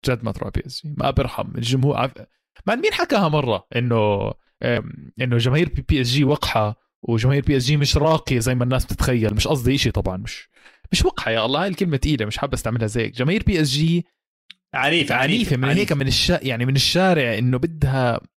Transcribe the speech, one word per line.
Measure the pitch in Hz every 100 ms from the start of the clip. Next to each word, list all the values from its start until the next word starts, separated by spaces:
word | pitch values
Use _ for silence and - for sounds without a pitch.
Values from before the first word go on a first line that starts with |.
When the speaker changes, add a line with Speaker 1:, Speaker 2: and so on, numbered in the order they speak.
| -
Speaker 1:
جد | 120
ما | 113
تروح | 101
على | 104
بي | - -
اس | - 151
جي. | 139
ما | 139
برحم | 135 135 - - -
الجمهور. | 117 131 135 -
عف-، | 131 - - _ _ - -
مان، | 233
مين | 415
حكاها | - 349 233 170
مرة | 151 131 101 - 117
إنه، | 120 117 107 101 107 - _ _
آم، | 123 120 - - - -
إنه | 127 120
جماهير | 120 143 175 - -
بي | 151
اس | 123
جي | 131
وقحة | 139 147 - 117 107 107 _ _
وجماهير | - 113 127 139
بي | - 139
اس |
جي | 123 147
مش | 143 147
راقية | 151 160 - 127
زي | 113
ما | 127
الناس | 123 127
بتتخيل. | - - - 123 107
مش | 104 -
قصدي | 147 120
إشي | 135 117
طبعًا، | 101 98 92
مش، | 113 - - _ - _ -
مش | -
وقحة، | 381 - -
يا | 113
الله، | 113 139
هاي | 196
الكلمة | 180 185 139
تقيلة، | - 143 107
مش | -
حابة | 143
استعملها | 127 113 117 110
زيك. | 117 110
جماهير | 113 127 214
بي | - 180
اس | 151
جي | 135 165 170 - _ _ _ _ - _
Speaker 2:
عنيفة، | 135 139 165 147
Speaker 1:
عنيفة |
Speaker 2:
عنيفة، | 123 135 220 220 131
Speaker 1:
من |
Speaker 2:
عنيفة. | 135 165
Speaker 1:
هيك، | 202
من | 147 135
الش-، | - - 175
يعني | 131 117 123
من | 135
الشارع، | - 165 190 170 123 107
إنه | 123 127
بدها | 165 160 143 131 123 113 -